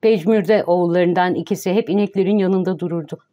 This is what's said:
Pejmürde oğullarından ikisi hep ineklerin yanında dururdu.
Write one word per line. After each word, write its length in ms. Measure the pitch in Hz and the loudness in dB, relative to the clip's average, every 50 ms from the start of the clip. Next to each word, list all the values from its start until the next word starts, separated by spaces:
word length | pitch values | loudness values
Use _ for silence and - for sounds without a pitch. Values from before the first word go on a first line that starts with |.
Pejmürde 600 | - 220 220 208 156 185 226 214 190 160 220 208 - - | 4 2 2 2 2 2 2 2 2 2 2 2 2 2
oğullarından 680 | 175 180 175 170 170 180 180 175 175 180 180 180 175 | 0 2 2 0 2 2 2 2 2 2 0 0 0
ikisi 380 | - 139 - 208 185 - 190 180 | -4 -4 -6 -6 -6 -4 -2 -2
hep 160 | 214 233 - | -2 -2 0
ineklerin 480 | 170 202 208 196 - 190 190 190 208 214 | 0 -2 -2 -2 -2 -2 0 0 0 0
yanında 420 | 190 185 196 190 185 180 185 156 | 2 0 0 0 0 -2 -4 -4
dururdu. 400 | 180 175 170 170 156 - - - _ _ | -6 -6 -6 -6 -8 -8 -14 -16 _ _